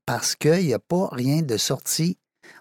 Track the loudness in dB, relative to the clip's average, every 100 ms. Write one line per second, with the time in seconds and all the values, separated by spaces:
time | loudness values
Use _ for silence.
0 | -6 -4 -4 0 2 4 2 -2 0 -2
1 | -2 -2 0 0 0 -2 -2 -4 -4 -2
2 | -2 -2 _ _ -20 -20